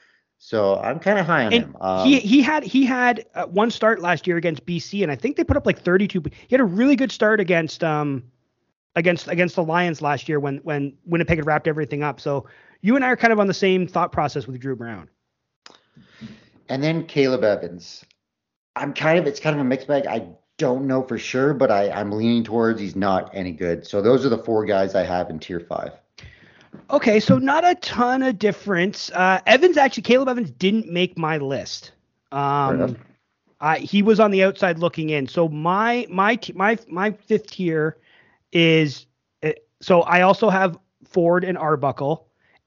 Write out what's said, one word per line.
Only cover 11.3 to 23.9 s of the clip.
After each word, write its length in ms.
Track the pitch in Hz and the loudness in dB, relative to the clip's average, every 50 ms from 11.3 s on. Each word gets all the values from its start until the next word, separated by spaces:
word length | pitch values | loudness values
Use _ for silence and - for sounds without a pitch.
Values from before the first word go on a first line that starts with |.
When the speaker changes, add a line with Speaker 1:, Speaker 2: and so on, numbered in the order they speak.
| 160 156 | 0 0
Speaker 2:
had 80 | 147 | 2
wrapped 220 | 156 151 151 - 165 | 0 0 0 0 -2
everything 340 | 151 156 151 - 151 143 | -2 -2 -4 -6 -4 -4
up. 180 | 147 147 - - | -4 -6 -6 -6
So 280 | - 151 143 135 - - - _ _ _ _ _ - | -6 -4 -4 -4 -6 -8 -14 _ _ _ _ _ 0
you 120 | 202 254 | 0 2
and 100 | 277 262 | 2 2
I 40 | 254 | 0
are 60 | 247 | 0
kind 160 | - - 233 | 2 2 2
of 80 | 226 208 | 4 4
on 60 | 202 | 2
the 80 | 196 175 | 2 0
same 320 | - 202 190 185 185 180 | 0 2 2 2 2 0
thought 260 | - - 175 175 165 | -2 -2 -2 -2 -2
process 360 | - 180 151 139 - 147 110 - | -2 -2 -4 -2 -4 -6 -8 -8
with 120 | 127 123 | -10 -10
Drew 160 | 123 135 131 | -8 -8 -8
Brown. 320 | 110 117 117 110 92 78 - _ _ _ _ _ _ _ _ _ _ _ - - _ _ _ _ - - _ _ - - - - - _ _ _ _ _ - | -8 -8 -12 -14 -14 -16 -20 _ _ _ _ _ _ _ _ _ _ _ -20 -20 _ _ _ _ -20 -20 _ _ -20 -20 -20 -20 -20 _ _ _ _ _ -8
Speaker 1:
And 140 | 127 131 | -6 -2
then 240 | 143 156 165 165 156 | -2 -2 -2 -2 -4
Caleb 380 | - - 147 135 131 127 113 110 | -2 0 2 2 2 2 2 2
Evans. 600 | 104 98 - 85 85 87 90 - - - - - _ _ _ _ _ _ _ _ _ _ _ _ _ _ | 2 0 0 -4 -8 -12 -16 -18 -20 -20 -20 -20 _ _ _ _ _ _ _ _ _ _ _ _ _ _
I'm 180 | - 139 143 131 | -8 -6 -6 -6
kind 260 | - 147 156 165 180 | -2 0 2 2 2
of, 80 | 156 143 | 2 0
it's 120 | 143 - | -4 -4
kind 140 | - 156 151 | -4 -2 -2
of 60 | 147 | 0
a 20 | 139 | 0
mixed 240 | 123 131 135 - - | -2 -2 -2 -2 -2
bag. 200 | 147 135 - - | -2 -2 -2 -2
I 180 | 107 113 - - - - _ _ _ - | -6 -6 -8 -10 -16 -20 _ _ _ -4
don't 300 | 156 131 127 131 139 135 | -2 -2 -2 -2 -2 -2
know 160 | 131 131 127 | -2 -2 -2
for 160 | 123 117 107 | -4 -6 -8
sure, 340 | - - - 127 135 147 147 | -6 -6 -2 0 0 0 2
but 160 | 123 135 113 | 2 2 2
I, 220 | 107 98 101 98 | 2 2 0 0
I'm 200 | 76 98 104 101 | -2 -4 -4 -4
leaning 320 | 104 107 113 117 120 117 113 | -4 -2 0 0 2 0 0
towards 360 | 104 107 117 113 113 113 101 | -2 0 0 0 0 0 -2
he's 160 | 101 92 85 | -6 -8 -6
not 340 | 95 98 98 95 92 87 - - | -4 0 0 0 0 -2 -4 -8
any 180 | 98 92 90 | -10 -8 -8
good. 340 | 85 76 92 85 85 80 - | -8 -4 -4 -4 -4 -4 -6
So 160 | - | -6